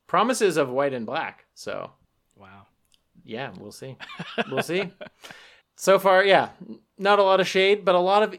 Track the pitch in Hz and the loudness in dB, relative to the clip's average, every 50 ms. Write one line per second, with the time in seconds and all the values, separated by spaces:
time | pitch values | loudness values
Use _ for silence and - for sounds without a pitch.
0 | _ - - 180 214 247 247 - 220 190 151 160 143 127 123 135 143 139 131 123 | _ -2 0 0 2 2 0 2 2 2 2 2 0 0 0 -2 -2 -2 -2 -4
1 | 113 113 131 160 135 95 - _ _ _ _ - - 104 101 95 90 - _ _ | -6 -6 -6 -6 -6 -8 -12 _ _ _ _ -16 -12 -10 -10 -10 -10 -14 _ _
2 | _ _ _ _ _ _ _ 101 98 95 98 101 98 _ _ _ _ _ _ _ | _ _ _ _ _ _ _ _ -20 -20 -20 -20 -20 _ _ _ _ _ _ _
3 | _ _ _ _ _ - 110 117 135 - - - 101 104 - - 127 135 127 - | _ _ _ _ _ -14 -12 -10 -10 -12 -12 -16 -18 -18 -18 -16 -18 -18 -18 -18
4 | - - - - 160 - - - - - 135 135 - - 170 190 202 175 - - | -20 -18 -16 -16 -14 -12 -8 -8 -6 -6 -4 -6 -4 -4 -4 -4 -6 -8 -12 -18
5 | - - _ _ - - - - - - _ _ _ _ _ - - 190 196 185 | -20 -20 _ _ -20 -20 -20 -20 -20 -20 _ _ _ _ _ -4 2 2 4 4
6 | 185 196 185 185 202 196 185 147 120 - - - - - - - _ _ _ - | 4 4 4 4 6 6 4 4 2 0 -6 -16 -20 -20 -20 -20 _ _ _ -4
7 | 190 202 208 202 196 190 190 190 185 185 - 190 190 196 208 202 180 196 180 180 | 0 2 4 4 4 4 4 2 2 0 0 2 2 2 2 2 2 0 2 2
8 | 180 185 202 208 214 202 190 | 2 2 2 2 2 0 -4